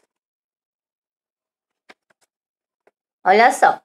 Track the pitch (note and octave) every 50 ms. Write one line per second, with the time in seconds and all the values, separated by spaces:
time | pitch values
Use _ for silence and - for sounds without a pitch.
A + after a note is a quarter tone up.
0 | _ _ _ _ _ _ _ _ _ _ _ _ _ _ _ _ _ _ _ _
1 | _ _ _ _ _ _ _ _ _ _ _ _ _ _ _ _ _ - - _
2 | _ _ _ _ _ _ _ _ _ _ _ _ _ _ _ _ _ _ _ _
3 | _ _ _ _ - F#3 F#3+ G#3+ A#3 C4 C4+ - - D#3+ - -